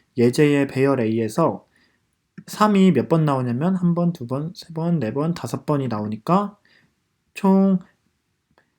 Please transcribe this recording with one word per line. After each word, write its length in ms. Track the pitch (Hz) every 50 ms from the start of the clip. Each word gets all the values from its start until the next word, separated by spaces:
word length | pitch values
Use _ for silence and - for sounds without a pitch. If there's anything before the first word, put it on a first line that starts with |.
| _ _ -
예제의 500 | 123 117 123 127 156 151 147 143 143 135
배열 320 | 139 - 131 135 139 139 127
A에서 680 | 110 110 113 113 113 107 - 170 160 123 98 - _ _ _ _ _ _ _ _ _ _ _ _ _ _ _ - -
삼이 440 | - - - 214 214 202 196 190 185 147
몇 140 | 120 113
번 180 | - 165 160 156
나오냐면 500 | 143 139 131 127 123 117 127 160 190 190
한 180 | 180 180 170 165
번, 180 | 175 175 175 170
두 140 | - 120
번, 240 | 120 127 143 156 170 -
세 180 | - - - 160
번, 260 | 160 165 175 170 151
네 140 | 113 110 123
번, 200 | 139 151 170 170
다섯 320 | - - 117 135 135 -
번이 220 | - 147 139 131
나오니까 720 | 120 110 107 107 107 107 107 - - 175 202 208 202 - _ _ _ _ _ _ _ _ _ _ _ _ _ _ _ -
총 460 | - - 190 190 190 196 196 190 185 - _ _ _ _ _ _ _ _ _ _ _ _ _ _ _ _ _ _